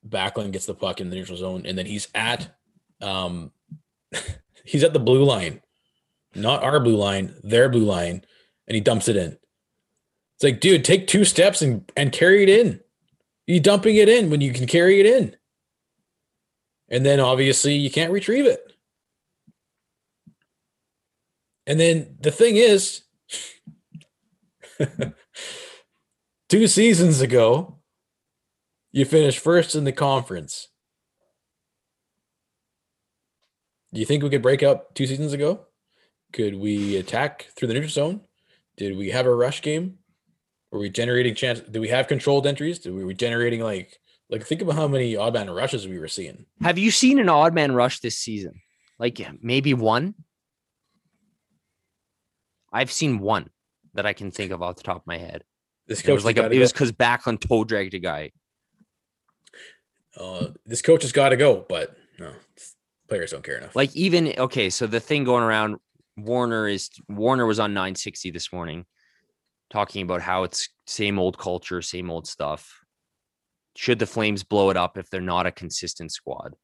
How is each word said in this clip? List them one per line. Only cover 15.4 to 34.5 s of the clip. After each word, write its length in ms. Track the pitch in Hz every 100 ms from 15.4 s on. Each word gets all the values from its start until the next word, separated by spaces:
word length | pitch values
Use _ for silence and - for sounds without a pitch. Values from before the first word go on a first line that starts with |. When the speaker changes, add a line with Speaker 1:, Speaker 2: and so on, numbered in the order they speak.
| _ _ _ _ _ _ _ _ _ _ _ _ _ _ _
Speaker 1:
And 140 | 123 135
then 120 | 139
obviously 580 | 127 127 135 131 143 143
you 140 | 139
can't 220 | 147 165
retrieve 320 | 196 190 240
it. 160 | 277 - - _ _ _ _ _ _ _ _ _ _ _ _ _ _ _ _ _ _ _ _ _ _ _ _ _ _ _ _ _ -
And 120 | 151
then 360 | 165 165 143 -
the 100 | 147
thing 260 | 147 233 208
is, 460 | 233 202 190 - _ _ _ - - - - - _ 160 _ _ _ _ _ _ - _
<laughs> 100 | 139 - 135 - _ - - - - - _ _ _ _ _ _ _
two 180 | 202 220
seasons 540 | - 226 185 175 147
ago, 580 | 127 123 113 131 180 - _ _ _ _ _ _ _ _ _ _ _
you 120 | -
finished 340 | 135 160 147 127
first 360 | 156 175 160
in 100 | 156
the 80 | 143
conference. 760 | 131 143 135 120 90 71 - - _ _ _ _ _ _ _ _ _ _ _ _ _ _ _ _ _ _ _ _ _ _ _ _ _ _ _ _ _ _ _ _
Do 80 | -
you 60 | 110
think 160 | 147
we 80 | 143
could 120 | 135
break 200 | 120